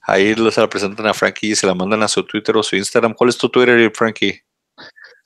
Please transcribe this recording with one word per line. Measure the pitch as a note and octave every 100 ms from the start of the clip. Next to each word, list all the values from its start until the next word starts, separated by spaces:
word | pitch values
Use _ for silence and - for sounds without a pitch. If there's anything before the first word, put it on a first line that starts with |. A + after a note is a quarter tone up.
ahí | - G2 G2+ A2
lo, | A2+
se | A2+
la | A2
presentan | G2 G2 G#2 G#2+
a |
Frankie | F#2+ G2 - G#2+
y | G#2
se | G2
la |
mandan | F2+ F#2 G#2+
a | G#2+
su | -
Twitter | - A2 - A2
o |
su | G#2 F#2+
Instagram. | G2 A#2+ A2+
¿Cuál | A2 B2
es | A#2+
tu | B2+
Twitter, | B2+ B2 A#2+ A2+
Frankie? | - A2+ G#2+ G2+ - _ _ _ _ - _ - _